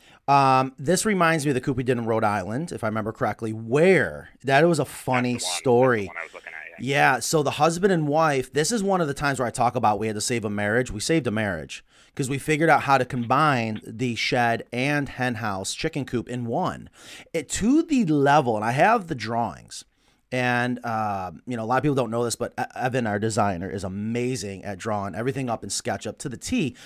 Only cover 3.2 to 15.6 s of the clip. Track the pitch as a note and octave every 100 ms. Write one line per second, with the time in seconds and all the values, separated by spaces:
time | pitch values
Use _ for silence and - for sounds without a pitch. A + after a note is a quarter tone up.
3.2 | A2+ G#2 A2 A2 A2+ C3+ F3+ F3 F#2 D2
4.2 | - - B2+ C3+ E3+ E3 C3+ - - B2
5.2 | B2 A#2+ - F2+ C3+ A#2+ C3 A2+ F#2 E2
6.2 | D#2+ F2 E2+ D#2+ D#2+ E2+ B2 C#3 D3 B2+
7.2 | - D#3+ C3+ B2 D#3+ E3+ G3+ F3 D3 D3+
8.2 | D#3+ C3+ B2 C#3 D#3 A#3 G3 F#3 D#3 C3+
9.2 | D3 C3 A#2+ - A#2+ - A2 G#2 A2 G#2
10.2 | G#2 A#2+ G#2 G#2 G#2 A2+ B2+ G#2+ - E3
11.2 | A#2+ G#2+ G#2 E2 C2+ - _ _ _ -
12.2 | B2+ C3+ D3+ D3+ E3 C#3 A#2+ C3+ B2 B2+
13.2 | A#2 C3+ D#3 B2+ A2+ G#2+ - A2 B2+ A2+
14.2 | - B2+ A#2 A#2 - A#2+ C3+ D3 C#3 -
15.2 | B2+ A2 A2+ G2